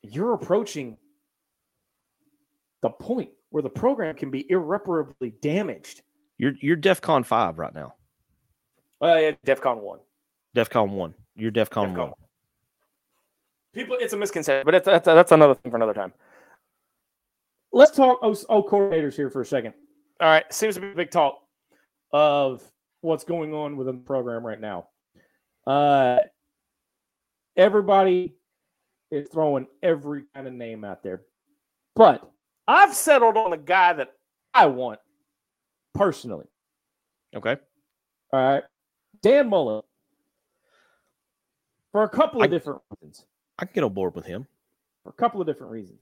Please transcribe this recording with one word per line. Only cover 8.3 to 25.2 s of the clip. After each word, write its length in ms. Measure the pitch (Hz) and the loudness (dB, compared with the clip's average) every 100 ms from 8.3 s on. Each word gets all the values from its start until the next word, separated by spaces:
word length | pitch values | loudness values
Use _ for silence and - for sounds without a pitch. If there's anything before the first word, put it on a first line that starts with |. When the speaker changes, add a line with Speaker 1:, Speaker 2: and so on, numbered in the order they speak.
| _ _ _ _ _ _ _ | _ _ _ _ _ _ _
Speaker 1:
Uh, 140 | 160 165 | 2 2
yeah, 160 | 156 - - | 2 -2 -2
defcon 340 | 135 135 117 | -2 -2 -4
one. 180 | 101 90 _ _ _ _ _ - | -8 -16 _ _ _ _ _ -4
Speaker 2:
defcon 340 | 113 120 101 | 0 0 0
one. 240 | 98 85 - _ - | -4 -8 -12 _ -10
You're 160 | 110 | -6
defcon 420 | 110 107 113 98 | -2 -2 -2 -4
Speaker 1:
defcon 40 | 87 | -4
Speaker 2:
one. 160 | - - _ _ _ _ _ _ _ _ _ _ _ _ _ _ _ | -8 -10 _ _ _ _ _ _ _ _ _ _ _ _ _ _ _
Speaker 1:
People, 220 | 214 247 247 | -14 -8 -6
it's 140 | 214 | -6
a 40 | 202 | -6
misconception, 480 | 202 180 151 135 135 | -6 -6 -2 -2 2
but 100 | 180 | 0
it's, 100 | 185 | 2
that's, 200 | 165 170 | 2 6
that's 260 | 165 175 | 6 8
another 240 | 156 147 127 | 6 6 4
thing 160 | 123 | -4
for 60 | 117 | -4
another 160 | 113 | -4
time. 180 | 101 95 _ _ _ _ _ _ _ _ _ _ _ _ _ _ _ _ | -4 -10 _ _ _ _ _ _ _ _ _ _ _ _ _ _ _ _
Let's 240 | 233 302 294 | 6 6 8
talk 240 | 262 247 | 4 4
O, 140 | 226 208 - | 0 -2 0
O 140 | 214 | 0
coordinators 520 | 202 208 196 165 147 139 | 2 0 0 0 -4 -4
here 140 | 139 | -6
for 120 | 135 | -6
a 40 | 117 | -4
second. 280 | 139 113 - _ _ _ _ | -4 -6 -16 _ _ _ _
All 80 | 165 | 4
right, 160 | 156 - | 4 2
seems 220 | - 220 185 | -6 -6 -6
to 60 | |
be 100 | 196 | -10
a 40 | 175 | -10
big 160 | 170 | -4
talk 280 | 175 143 - _ _ _ _ _ _ _ | 0 0 -2 _ _ _ _ _ _ _
of 500 | 147 151 143 139 123 - _ _ _ | 2 2 2 -2 -4 -16 _ _ _
what's 220 | 165 160 | -6 -6
going 300 | - 170 156 | -4 -8 -6
on 240 | 151 147 143 | -8 -8 -8
within 180 | 131 127 | -10 -10
the 40 | |
program 420 | 123 135 120 117 117 | -6 -6 -6 -8 -10
right 140 | 107 | -12
now. 280 | 107 90 - _ _ _ | -12 -12 -14 _ _ _